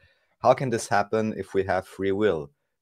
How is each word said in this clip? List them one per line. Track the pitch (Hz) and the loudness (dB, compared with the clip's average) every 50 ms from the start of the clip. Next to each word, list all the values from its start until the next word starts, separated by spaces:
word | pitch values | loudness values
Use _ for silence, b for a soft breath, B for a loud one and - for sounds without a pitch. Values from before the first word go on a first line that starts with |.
| _ _ _ _ _ _ _ _ | _ _ _ _ _ _ _ _
How | - 117 139 | 2 2 4
can | - 143 131 | 4 2 -2
this | 117 110 - - | -2 -4 -2 0
happen | - 101 101 - - 110 110 110 - | 0 0 0 0 0 -2 -2 -2 -4
if | - 95 - - | -6 -10 -4 -2
we | 98 92 | -2 0
have | 95 90 92 - | 0 -2 -2 -4
free | - - - 95 98 | -6 -10 -6 -4 -2
will? | 95 98 107 104 87 78 71 71 _ _ _ _ _ _ | 0 2 2 2 2 0 -4 -10 _ _ _ _ _ _